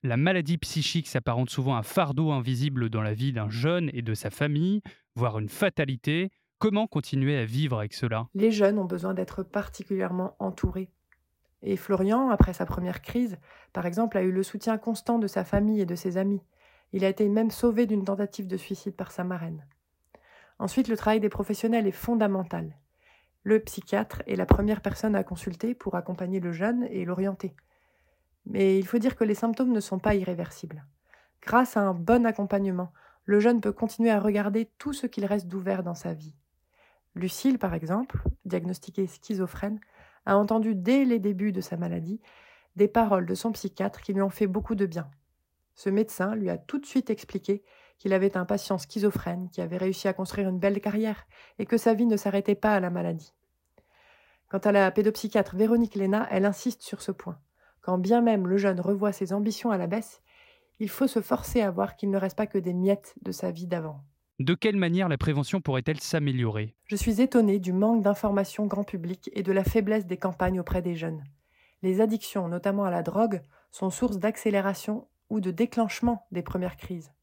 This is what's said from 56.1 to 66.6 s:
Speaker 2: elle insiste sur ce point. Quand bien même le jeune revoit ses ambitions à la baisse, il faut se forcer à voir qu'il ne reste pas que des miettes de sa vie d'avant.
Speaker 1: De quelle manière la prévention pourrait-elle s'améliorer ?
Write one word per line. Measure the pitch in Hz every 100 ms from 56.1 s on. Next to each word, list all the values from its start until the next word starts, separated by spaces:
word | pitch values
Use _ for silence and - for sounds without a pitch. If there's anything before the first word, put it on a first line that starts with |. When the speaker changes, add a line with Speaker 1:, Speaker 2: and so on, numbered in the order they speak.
| 208 247
Speaker 2:
elle | 190
insiste | 202 190 - -
sur | - 202
ce | -
point. | 135 - - _ _ _ _
Quand | - 185
bien | 185 240
même | 233 214 180
le | 196
jeune | 196 180
revoit | 175 202 208
ses | 196 190
ambitions | 196 208 208 240
à | 202
la | 175
baisse, | 208 220 - _ _ _ _ _ _
il | 214
faut | - 262
se | 226
forcer | 196 - - 247
à | 208
voir | 180 196 -
qu'il | 202
ne | 196
reste | 190 -
pas | 214
que | 202
des | 175
miettes | 180 190 202 - -
de | 190
sa | 185 185
vie | 165 175
d'avant. | 175 156 143 - _ _ _
Speaker 1:
De | 131
quelle | 175 220 202
manière | 175 175 185
la | 139
prévention | - 143 139 196
pourrait-elle | 151 131 131 151
s'améliorer ? | - 165 147 127 117 107